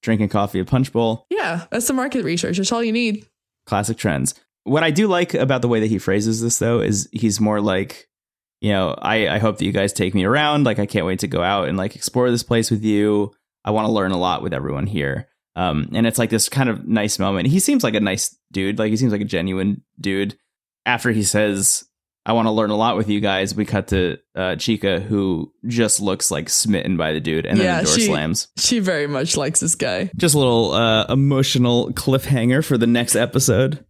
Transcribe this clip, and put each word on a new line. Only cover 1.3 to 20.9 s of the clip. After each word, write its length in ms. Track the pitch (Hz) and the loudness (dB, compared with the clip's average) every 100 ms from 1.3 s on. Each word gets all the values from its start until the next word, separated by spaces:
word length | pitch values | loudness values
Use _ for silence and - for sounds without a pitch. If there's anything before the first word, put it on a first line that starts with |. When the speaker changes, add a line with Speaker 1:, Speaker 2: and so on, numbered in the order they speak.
| 392 311 170 - | -4 -4 -6 -6
Speaker 2:
that's 160 | 233 240 | -4 -2
the 60 | |
market 300 | 262 254 254 165 | -2 -2 -2 -2
research. 320 | 170 - 180 | -2 -2 -2
That's 140 | 190 | -2
all 120 | 233 | 0
you 80 | 233 | 0
need. 340 | 220 240 208 - _ _ _ - | 0 0 -2 -8 _ _ _ -4
Speaker 1:
Classic 300 | 101 104 113 | -4 -2 -2
trends. 360 | 107 71 65 - _ _ - | -2 -2 -4 -6 _ _ -2
What 180 | 143 | 0
I 80 | 165 | 2
do 160 | 147 214 | 2 2
like 260 | 175 175 | 2 0
about 280 | - 131 131 | 0 0 0
the 60 | 123 | 2
way 120 | 117 | 2
that 60 | 107 | 2
he 100 | 104 | 0
phrases 420 | - 98 107 110 | 0 0 0 -2
this, 160 | 117 117 | -2 0
though, 200 | 113 117 | 0 0
is 300 | 104 101 - | 0 0 -2
he's 300 | 110 110 98 | -2 -2 2
more 180 | 107 104 | 2 2
like, 480 | 101 92 98 - - _ _ _ _ _ | 0 0 -2 -10 -20 _ _ _ _ _
you 100 | 101 | 0
know, 240 | 101 90 - | 0 0 -2
"I, 300 | - 110 98 | -2 0 0
I 100 | 90 | 0
hope 180 | 110 101 | 0 0
that 80 | 92 | -2
you 80 | |
guys 180 | 98 98 | 0 0
take 240 | - 92 98 | 0 0 2
me 80 | |
around. 400 | 95 135 151 147 135 | 2 2 2 2 2
Like, 140 | 104 | 0
I 60 | 101 | -2
can't 200 | 107 87 | -2 -2
wait 140 | 92 | -2
to 80 | 98 | -2
go 140 | 85 | -2
out 240 | 87 101 78 | 0 0 0
and, 100 | 92 | -2
like, 200 | 95 - | -4 -6
explore 340 | - 123 123 | -6 0 0
this 120 | 120 | 0
place 280 | - 117 113 | 0 0 0
with 100 | 110 | 0
you. 520 | 107 104 107 104 104 _ _ _ - | 0 2 2 2 -2 _ _ _ -4
I 60 | |
wanna 200 | 107 110 | -2 0
learn 200 | 107 95 | 0 0
a 60 | 92 | 0
lot 240 | 90 87 | 0 -2
with 120 | 87 | -4
everyone 340 | 65 69 69 95 | -4 -4 -4 -4
here." 400 | 101 71 67 - _ _ - | -2 -2 -4 -8 _ _ -4
Um, 320 | 90 76 - | -2 -2 -2
and 140 | 98 117 | 0 0
it's, 100 | 113 | 0
like, 120 | 113 | 0
this 180 | 110 - | 0 0
kind 220 | - 127 | 0 0
of 180 | 110 - | -2 0
nice 320 | 110 104 - | 0 0 -2
moment. 300 | 95 98 98 | -2 0 2
He 100 | 175 | 2
seems 240 | - 285 | 2 2
like 100 | 127 | 2
a 60 | 107 | 0
nice 340 | 101 95 - _ _ | 0 -2 -4 _ _
dude. 260 | 95 95 110 | -4 -2 0
Like, 100 | 107 | 0
he 40 | 110 | 2
seems 160 | 127 | 0
like 80 | 104 | 0
a 60 | 104 | -2
genuine 580 | 92 90 92 95 101 _ _ | -2 -2 -2 -2 -2 _ _
dude. 380 | 98 98 101 - _ _ _ _ | -4 -2 -2 -6 _ _ _ _
After 260 | - | -2